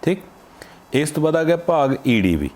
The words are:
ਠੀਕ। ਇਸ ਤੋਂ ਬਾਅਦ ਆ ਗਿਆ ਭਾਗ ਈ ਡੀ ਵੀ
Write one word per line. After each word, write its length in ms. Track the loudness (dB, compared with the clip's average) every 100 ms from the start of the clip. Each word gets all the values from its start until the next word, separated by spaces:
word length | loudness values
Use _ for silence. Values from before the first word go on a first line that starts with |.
ਠੀਕ। 200 | -2 -4 -8 -20 -20 -20 -20 -20 -6
ਇਸ 180 | -4 -2
ਤੋਂ 120 | 0
ਬਾਅਦ 120 | 0 0
ਆ 80 |
ਗਿਆ 140 | 0 0
ਭਾਗ 380 | 0 0 2 0 0
ਈ 140 | 2
ਡੀ 140 | 2 0
ਵੀ 140 | -4